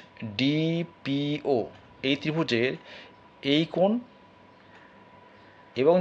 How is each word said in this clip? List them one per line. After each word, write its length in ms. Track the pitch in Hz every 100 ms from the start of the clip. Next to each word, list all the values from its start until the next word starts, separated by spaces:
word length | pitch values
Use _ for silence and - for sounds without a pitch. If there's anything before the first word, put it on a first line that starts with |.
| - - 113 104
ডিপিও, 1200 | 135 151 160 165 165 - 139 139 147 147 - 127 95 - - -
এই 120 | 131 143
ত্রিভুজের 560 | 156 156 160 117 127 165 - - - - - -
এই 220 | 139 147 165 -
কোণ 140 | 190 240 - - - - - - - - - - - - - - - - - 117
এবং 180 | 139 180